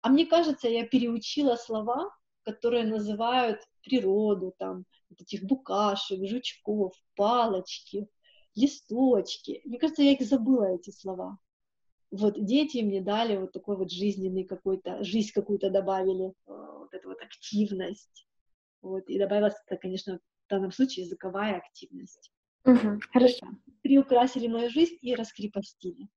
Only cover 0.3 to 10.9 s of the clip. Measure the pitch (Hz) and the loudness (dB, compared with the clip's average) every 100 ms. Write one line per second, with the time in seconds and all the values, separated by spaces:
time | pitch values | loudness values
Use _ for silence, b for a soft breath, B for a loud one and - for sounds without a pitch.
0.3 | 330 320 277 240 233 233 254 233 233 - | 4 4 0 0 0 2 2 2 -4 -4
1.3 | - 285 233 - 220 214 254 392 - _ | 0 0 0 -2 -6 -2 -4 -4 -10 _
2.3 | _ - 214 233 240 220 220 208 208 226 | _ -14 -4 0 0 0 -2 -4 -4 0
3.3 | 254 240 214 - _ - 254 190 196 214 | 0 0 -2 -10 _ -2 0 2 2 2
4.3 | 202 185 - 190 185 185 _ _ - 170 | 0 -4 -8 -8 -8 -14 _ _ -20 -12
5.3 | 208 190 262 - 202 208 202 - 190 196 | -10 -2 -4 -2 0 2 0 -4 -6 -4
6.3 | 233 - - - 214 190 - _ - 202 | -4 -6 -10 -6 -2 -2 -4 _ 0 2
7.3 | 247 233 190 180 - - 202 208 _ b | 4 2 0 -6 -14 -10 -10 -10 _ b
8.3 | b b - 277 - _ 226 262 226 180 | b b 0 0 0 _ 0 4 4 2
9.3 | - - - - 240 320 311 277 277 226 | -8 -10 -12 -12 -4 -4 4 4 6 2
10.3 | 269 220 254 202 180 190 | 0 4 2 2 -2 -6